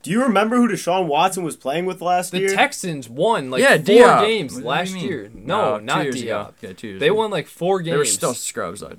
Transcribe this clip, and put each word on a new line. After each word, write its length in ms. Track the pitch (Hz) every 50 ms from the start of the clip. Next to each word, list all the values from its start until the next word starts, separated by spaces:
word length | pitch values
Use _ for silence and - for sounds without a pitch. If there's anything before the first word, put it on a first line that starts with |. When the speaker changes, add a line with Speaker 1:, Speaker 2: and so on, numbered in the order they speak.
Speaker 1:
Do 80 | - 143
you 120 | 180 233
remember 340 | 262 269 196 196 220 226 240
who 100 | 247 240
Deshaun 420 | 220 196 156 - 170 175 190 185 156
Watson 360 | 143 151 175 190 185 190 175
was 120 | 151 127
playing 280 | - - 127 143 165 180
with 160 | 185 185 185
last 300 | 180 180 180 180 180 180
Speaker 2:
The 60 | 180 185
Speaker 1:
year? 160 | 190 196 196
Speaker 2:
Texans 520 | 196 262 277 277 - - 180 160 139 123 113
won, 400 | 117 135 175 220 226 185 139 127
like, 100 | 131 135
Speaker 3:
Yeah, 160 | 247 277 226
Speaker 2:
four 80 | 156 156
Speaker 3:
Diop. 360 | - 208 240 240 - 147 123 -
Speaker 2:
games 260 | - 226 214 160 127 95
Speaker 3:
What 40 | 127
do 20 | 110
you 40 | 120
Speaker 2:
last 220 | 139 160 180 185 190
Speaker 3:
mean? 100 | 185 170
Speaker 2:
year. 260 | - 165 123 98 107 117
No, 380 | 92 104 127 180 220 208 107
Speaker 3:
No, 60 | 107 104
two 60 | 107
Speaker 2:
not 180 | 120 147 180 -
Speaker 3:
years 180 | 135 127 131
ago. 260 | 117 113 107 104 104 104
Speaker 2:
Diop. 140 | _ _
Speaker 3:
Yeah, 100 | - 95
two 140 | 92 - - 110
years 120 | 95 95
Speaker 2:
They 60 | 135 160
Speaker 3:
ago. 60 | 202
Speaker 2:
won, 140 | 214 220 214
like, 160 | 202 160 -
four 360 | - - - 165 185 196 185
Speaker 3:
They 80 | 170 165
were 140 | 139 147 147
Speaker 2:
games. 80 | 123 -
Speaker 3:
still 180 | - - 143
scrubs, 480 | 120 - - - - 120 101 85 92 101
though, 160 | - 69 -